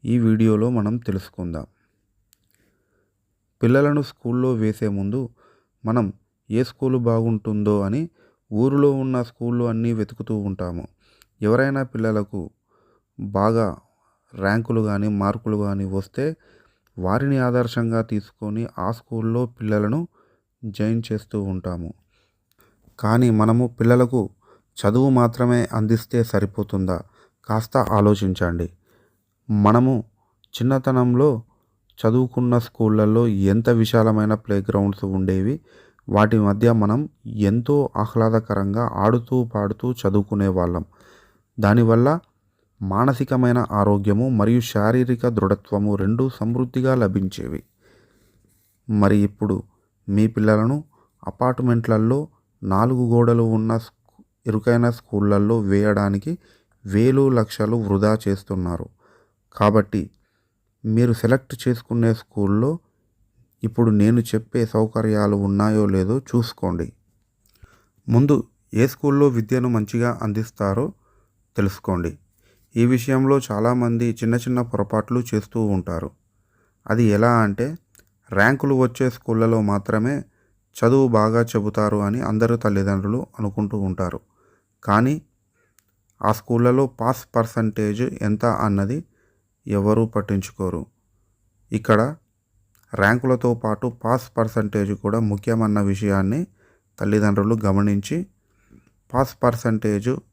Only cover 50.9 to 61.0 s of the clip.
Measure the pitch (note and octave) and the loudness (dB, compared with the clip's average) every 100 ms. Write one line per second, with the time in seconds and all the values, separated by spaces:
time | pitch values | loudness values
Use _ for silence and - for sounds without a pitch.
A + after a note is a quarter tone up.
50.9 | _ _ _ - - B2+ B2+ B2+ A#2 A2+ | _ _ _ -16 -4 -2 0 0 0 2
51.9 | A2 A2 C3+ D#3 _ _ _ G2+ F#2+ A#2+ | 2 2 0 -4 _ _ _ -2 0 2
52.9 | B2+ B2 A#2+ A#2 A#2 A2+ A2 A2 A2+ A2+ | 0 2 4 4 4 2 0 0 -2 -6
53.9 | _ _ _ _ _ - G#2+ A2+ A#2 A#2+ | _ _ _ _ _ -4 -2 0 2 2
54.9 | A#2+ _ G#2 G2+ G2+ G2+ A#2 G2+ G2+ G#2+ | -2 _ -2 2 2 2 0 2 2 2
55.9 | G#2 G2+ G2+ D3+ F3 _ _ _ _ G#2+ | 2 0 -2 -6 -10 _ _ _ _ -4
56.9 | G2+ A#2+ C3+ C3+ B2 A2 - A2 A#2 G#2 | 2 2 4 2 2 -2 -2 -2 -2 0
57.9 | G2 G#2+ G#2+ G2 G2 - F#2+ F2 E2+ - | 2 2 0 -2 -4 -4 -6 -4 -6 -10
58.9 | _ _ _ _ _ _ - G#2 G#2+ G2+ | _ _ _ _ _ _ 2 4 4 2
59.9 | G#2 - _ _ _ _ _ _ _ A2+ | -4 -6 _ _ _ _ _ _ _ -2
60.9 | A2 | 0